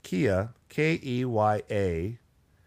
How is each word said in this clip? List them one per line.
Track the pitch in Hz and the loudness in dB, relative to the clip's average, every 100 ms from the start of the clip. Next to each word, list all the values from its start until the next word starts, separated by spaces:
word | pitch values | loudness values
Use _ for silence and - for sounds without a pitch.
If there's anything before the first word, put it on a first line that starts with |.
Kia, | - 185 127 92 110 - _ | -6 0 2 2 -2 -8 _
K | - 156 170 | -2 0 0
E | 139 123 | -2 -2
Y | 127 110 107 107 - | 0 2 2 2 -2
A, | 104 95 82 92 120 _ _ _ _ | 0 0 0 -4 -8 _ _ _ _